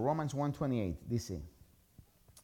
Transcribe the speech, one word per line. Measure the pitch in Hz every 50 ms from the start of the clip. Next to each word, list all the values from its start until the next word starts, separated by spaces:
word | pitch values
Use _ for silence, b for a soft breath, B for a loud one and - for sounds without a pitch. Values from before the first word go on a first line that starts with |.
| 110
Romans | 135 151 160 151 139 -
one | 135 143 147 143
twenty-eight, | - 160 135 127 117 104 90 80 - - -
dice, | 117 113 - - 95 80 73 85 - - - - - - - _ _ - - - _ _ - - - -